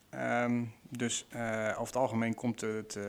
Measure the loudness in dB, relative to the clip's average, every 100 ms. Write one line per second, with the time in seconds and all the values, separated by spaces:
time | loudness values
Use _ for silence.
0 | -12 -4 0 2 4 2 0 -6 -12 -2
1 | -2 -2 -6 -4 -2 0 0 0 -2 2
2 | 2 4 2 2 -2 -2 -2 -2 -4 -6